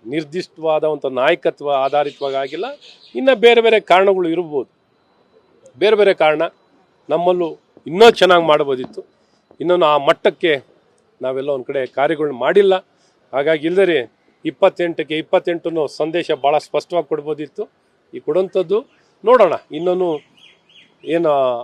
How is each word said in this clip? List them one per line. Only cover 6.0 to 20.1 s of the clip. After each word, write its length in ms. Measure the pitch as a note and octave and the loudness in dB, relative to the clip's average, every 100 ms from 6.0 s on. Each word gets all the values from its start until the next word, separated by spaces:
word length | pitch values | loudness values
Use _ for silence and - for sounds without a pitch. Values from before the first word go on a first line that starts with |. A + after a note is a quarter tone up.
ಬೇರೆ 120 | G3 F3+ | 2 2
ಕಾರಣ. 200 | D#3 D3+ E3+ - _ _ _ _ - | 2 0 -4 -8 _ _ _ _ -6
ನಮ್ಮಲ್ಲೂ 360 | D#3 F3 F3+ E3 - _ _ - | -2 0 0 -4 -8 _ _ -6
ಇನ್ನೂ 160 | E3+ A#3 - | 4 6 6
ಚೆನ್ನಾಗಿ 240 | F3+ F3 D#3+ | 4 4 4
ಮಾಡ್ಬೋದಿತ್ತು. 500 | D3+ C#3+ C3 B2 - - _ _ _ _ - | 2 0 -4 -8 -16 -20 _ _ _ _ -6
ಇನ್ನೊಂದು 240 | D#3+ F3 D#3 | 0 2 4
ಆ 40 | D3 C#3 | 2 0
ಮಟ್ಟಕ್ಕೆ 440 | E3+ G#3+ D3+ F3 C#3+ - _ _ _ _ - | 0 -2 -2 -2 -2 -6 _ _ _ _ -10
ನಾವೆಲ್ಲ 260 | B2+ C3+ C#3+ C#3 | -6 -6 -4 -6
ಒಂದ್ 100 | A#2+ | -6
ಕಡೆ 120 | C#3 B2+ - | -6 -6 -2
ಕಾರ್ಯಗಳು 360 | D3 D#3 D3+ B2 | -2 -2 -6 -4
ಮಾಡಿಲ್ಲ. 300 | C3 F#3 G3+ F#3 - _ _ _ _ | 0 4 4 2 -4 _ _ _ _
ಹಾಗಾಗಿ 300 | B2+ C#3+ D#3+ D#3+ | -4 -2 -2 0
ಇಲ್ದರೆ 280 | F3+ F#3 D#3 A2+ _ _ _ D#3 | 0 2 0 -4 _ _ _ -12
ಇಪ್ಪತ್ತೆಂಟಕ್ಕೆ 680 | C#3+ F#3+ F3+ F3 E3 D3+ D#3 | 0 0 0 -4 -6 -6 -8
ಇಪ್ಪತ್ತೆಂಟು 640 | D3+ F#3 F3 E3+ E3+ E3 C#3 - | -2 -2 -2 -6 -6 -4 -4 -4
ಸಂದೇಶ 300 | D#3 E3+ D#3 D3 | -6 -4 -4 -2
ಭಾಳ 100 | C3+ D3 - | 0 0 -2
ಸ್ಪಷ್ಟವಾಗಿ 420 | D3 - F3 D3+ | -6 -4 -4 -4
ಕೊಡ್ಬೋದಿತ್ತು. 520 | D#3 D3 D3 D3 - G#3+ _ _ _ _ B2+ | -6 -6 -10 -10 -12 -14 _ _ _ _ -12
ಈ 20 | C#3+ | -4
ಕೊಡೋಂಥದ್ದು 520 | E3 F#3+ F#3+ E3+ G3+ C#4 _ _ _ G#3 | -2 -2 -4 -2 -4 -6 _ _ _ 2
ನೋಡೋಣ, 260 | B3 F#3 C3+ - D3 | 4 4 0 -8 -6
ಇನ್ನೊಂದು 300 | F3+ F3+ F3+ | -4 -2 -2